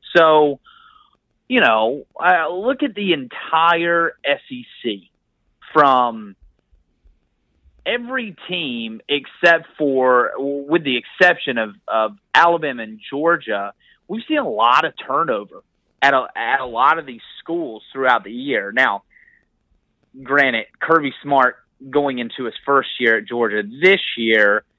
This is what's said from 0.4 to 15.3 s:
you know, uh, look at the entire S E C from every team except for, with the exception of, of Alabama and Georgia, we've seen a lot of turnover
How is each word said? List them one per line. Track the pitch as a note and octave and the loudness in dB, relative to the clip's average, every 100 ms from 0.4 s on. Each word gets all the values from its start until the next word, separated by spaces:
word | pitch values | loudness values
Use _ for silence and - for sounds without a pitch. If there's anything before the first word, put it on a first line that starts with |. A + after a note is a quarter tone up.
| D3+ C#3 _ _ - _ _ _ _ _ _ | 2 -2 _ _ -20 _ _ _ _ _ _
you | B3+ | 0
know, | C#3+ A2 A2 C#3 - - | 2 2 0 -4 -12 -4
uh, | E3+ F3+ D#3 | 0 2 0
look | F3+ A3 C4+ | -4 -4 -2
at | C#4+ | -4
the | G#3 G3+ | -4 -2
entire | D#3 B2 - - D#3+ E3 E3+ E3+ E3+ E3 - | -2 -4 -14 -4 0 2 2 0 0 -2 -4
S | C#3 C#3+ - | -4 -4 -6
E | B2+ A#2+ - | -16 -16 -10
C | A#2+ G2+ F2+ _ _ _ _ _ - | -8 -8 _ _ _ _ _ _ -2
from | D#3 C#3+ B2+ B2 A2+ G#2 F#2+ - _ _ _ _ _ _ _ _ _ _ _ _ _ - | 4 6 6 2 -2 -14 -20 -20 _ _ _ _ _ _ _ _ _ _ _ _ _ -6
every | A#3+ A#3+ C4 A3+ E3 - | -6 -4 -8 -8 -14 -10
team | F3+ D3+ A#2+ A2+ A2 - | -8 -6 -8 -8 -12 -6
except | C#3+ C3 - F3 E3 E3 - | -6 -6 0 2 2 0 -4
for, | D3 C3 B2+ B2 A#2 - | 0 2 4 4 2 -2
with | C#3 C#3+ C#3 E3+ | -6 -6 -2 -2
the | C#3+ B2 | 0 -4
exception | - - F3+ E3+ - A#2+ | -6 2 2 2 -4 -4
of, | A2 G2+ - | -6 -8 -4
of | A2 A2 G#2 _ | -2 -2 -4 _
Alabama | C3+ E3+ E3+ D3+ B2 | 2 4 2 -2 -8
and | A2 A2 - | -12 -14 -10
Georgia, | C#3 D#3+ E3 A2+ G2+ G2+ - _ _ _ | -4 0 0 -2 -6 -6 -12 _ _ _
we've | A3 - | -12 -4
seen | D4+ | -4
a | G3+ | -2
lot | G#2+ A#2 C3 | 2 4 4
of | D#3 - - | 2 -8 -6
turnover | C#3 D#3+ | -4 -2